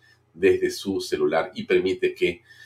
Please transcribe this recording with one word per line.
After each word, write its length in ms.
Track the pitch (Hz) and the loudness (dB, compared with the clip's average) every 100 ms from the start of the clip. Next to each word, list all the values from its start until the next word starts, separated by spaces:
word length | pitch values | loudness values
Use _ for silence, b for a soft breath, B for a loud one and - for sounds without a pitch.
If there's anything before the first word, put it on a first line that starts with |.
| b b _ | b b _
desde 360 | 80 92 90 92 | 0 2 4 0
su 320 | - 98 92 | -4 -4 -4
celular 500 | - 78 76 80 80 | -4 -2 0 0 -2
y 120 | - 104 | -8 0
permite 500 | 92 90 92 92 - | 0 2 0 -2 0
que 280 | 90 90 B B | -2 -2 B B